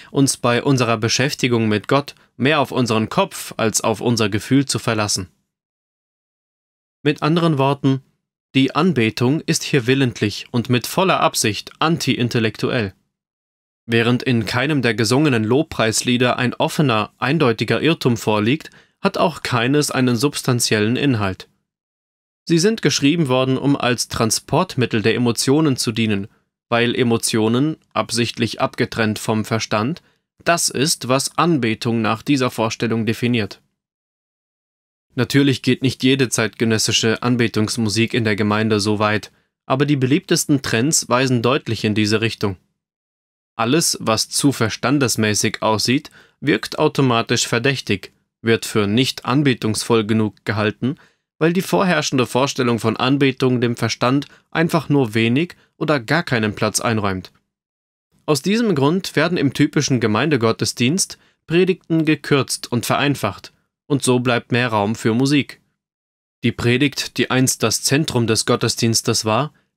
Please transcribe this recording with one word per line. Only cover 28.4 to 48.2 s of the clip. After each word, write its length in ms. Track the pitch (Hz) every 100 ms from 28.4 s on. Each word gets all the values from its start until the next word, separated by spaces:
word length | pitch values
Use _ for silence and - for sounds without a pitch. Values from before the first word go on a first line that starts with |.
| 117 -
abgetrennt 580 | 131 - 120 - 107 104
vom 260 | - 110 104
Verstand, 560 | 110 - 107 117 175 _ _ _ _
das 260 | - 170 -
ist, 380 | - 151 - 117
was 300 | 135 - -
Anbetung 640 | 165 156 117 110 117 113
nach 220 | 110 110
dieser 260 | - 143 123
Vorstellung 560 | - 113 - 117 113 110
definiert. 560 | 110 120 120 101 - _ _ _ _ _ _ _ _ _ _ _ _ _ _ _ -
Natürlich 480 | 120 139 143 123
geht 180 | - 123
nicht 220 | 131 -
jede 260 | 131 135 120
zeitgenössische 920 | - 113 - 113 110 - 101 113 110
Anbetungsmusik 880 | 120 123 117 110 107 - 110 104 113
in 100 | 123
der 120 | 110 101
Gemeinde 440 | 104 104 110 107
so 200 | 104 104
weit, 320 | 107 107 - _ _ _ -
aber 200 | 131 143
die 100 | 143
beliebtesten 680 | 127 160 - 170 - 139
Trends 480 | - 113 139 165 -
weisen 320 | 120 131 127
deutlich 420 | 120 143 - 110
in 120 | 110 107
diese 260 | 104 107
Richtung. 360 | 113 - 104 92 _ _ _ _ _ _ _ _ _ -
Alles, 420 | 113 156 165 -
was 300 | 117 110 -
zu 240 | - 143
verstandesmäßig 1080 | - 110 - 117 143 123 - 107 104 110 -
aussieht, 500 | 101 107 - 135 - - _ _
wirkt 400 | 139 170 - -
automatisch 680 | 151 147 135 117 - 120 -
verdächtig, 640 | 117 127 135 - 98 - _